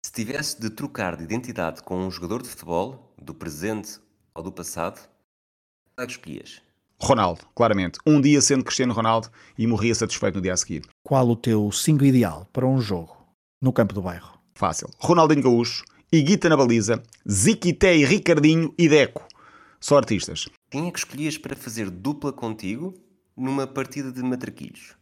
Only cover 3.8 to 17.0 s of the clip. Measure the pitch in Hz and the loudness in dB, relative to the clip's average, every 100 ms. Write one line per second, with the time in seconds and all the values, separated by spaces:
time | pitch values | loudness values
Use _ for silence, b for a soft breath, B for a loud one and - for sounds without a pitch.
3.8 | 98 - _ _ _ - 85 90 85 - | -10 -18 _ _ _ -14 -14 -12 -12 -8
4.8 | 87 - - _ _ _ _ _ _ _ | -8 -8 -20 _ _ _ _ _ _ _
5.8 | _ - 123 - - 71 - - _ _ | _ -14 -12 -12 -14 -16 -16 -20 _ _
6.8 | _ _ - 127 92 82 - - 117 101 | _ _ 2 2 2 -2 -14 0 2 2
7.8 | 87 - - 151 139 143 135 135 - - | -2 -2 2 4 6 4 4 0 0 -2
8.8 | 123 113 113 113 110 b b - 113 110 | -2 0 0 0 -2 b b -4 0 2
9.8 | 113 107 101 - 104 95 90 90 - 78 | 0 0 -2 -2 -4 -2 -4 -4 -4 -10
10.8 | - _ - 139 123 117 - 110 104 - | -12 _ -2 2 2 0 0 0 0 -2
11.8 | - 151 139 127 104 76 90 - 127 135 | 0 4 4 4 2 -4 -8 -4 0 0
12.8 | 107 92 82 - _ _ _ _ 131 127 | -2 -6 -8 -20 _ _ _ _ 0 2
13.8 | 107 98 90 85 - - _ _ 95 - | 0 0 -8 -10 -16 -20 _ _ -4 -4
14.8 | - - - 175 151 151 131 120 117 - | -10 -8 2 4 6 4 4 2 0 -6
15.8 | - b b 160 143 202 170 151 127 117 | -14 b b 2 4 2 4 4 4 2
16.8 | 104 110 | 2 -2